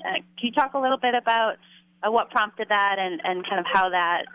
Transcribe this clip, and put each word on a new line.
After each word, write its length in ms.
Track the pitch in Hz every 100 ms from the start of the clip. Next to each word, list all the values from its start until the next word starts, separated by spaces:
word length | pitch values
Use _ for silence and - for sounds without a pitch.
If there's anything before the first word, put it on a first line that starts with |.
Uh, 180 | 185 - - -
can 40 |
you 100 | 240
talk 220 | 285 269
a 40 | 277
little 200 | 262 262
bit 180 | 247 240
about, 400 | 233 226 220 - - - _ _ 208
uh, 60 |
what 180 | 226 -
prompted 380 | 240 214 - 214
that 320 | 202 202 196
and, 200 | 185 165
and 200 | 185 180 180
kind 100 | 190
of 80 | 175
how 220 | 190 185
that, 380 | 180 170 170 -